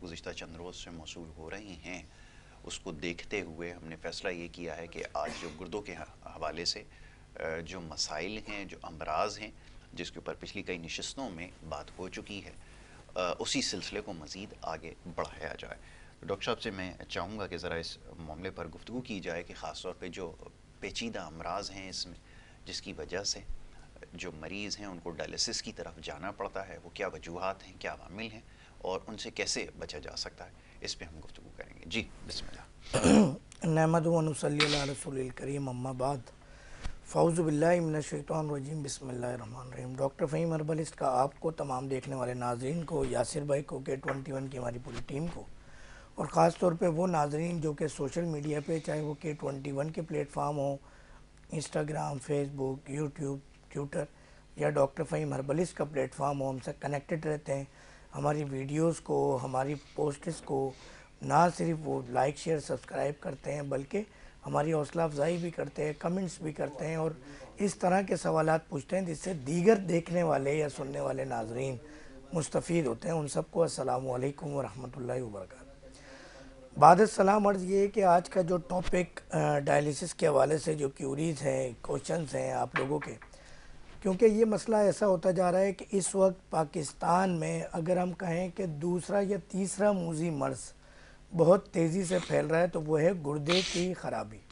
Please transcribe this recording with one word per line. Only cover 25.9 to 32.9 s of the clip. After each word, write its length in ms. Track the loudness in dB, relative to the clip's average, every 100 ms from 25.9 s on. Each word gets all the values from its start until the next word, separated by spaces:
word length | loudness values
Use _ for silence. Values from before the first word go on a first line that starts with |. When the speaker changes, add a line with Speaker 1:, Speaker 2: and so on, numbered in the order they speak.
| -10
Speaker 1:
जाना 320 | -12 -8 -8
पड़ता 300 | -6 -6 -6
है, 160 | -10 -12
वो 140 | -14 -6
क्या 120 | -6
वजूहात 560 | -6 -10 -4 -4 -4
हैं, 160 | -10 -10
क्या 100 | -8
अवामिल 400 | -8 -10 -10 -10
हैं 120 | -12 -18 -20 -20 -8 -4
और 200 | -4 -6
उनसे 220 | -10 -8
कैसे 380 | -4 -2 -2 -6 -8
बचा 200 | -10 -10
जा 160 | -10 -10
सकता 300 | -10 -12 -16
है, 60 | -18 -20 -12
इस 100 | -10
पे 120 | -8 -12
हम 140 | -14
गुफ्तगू 300 | -16 -16 -16 -16
करेंगे। 260 | -16 -16 -6
जी, 140 | -6
बिस्मिल्लाह। 1700 | -6 -10 -12 -10 -10 -12 -16 -18 -4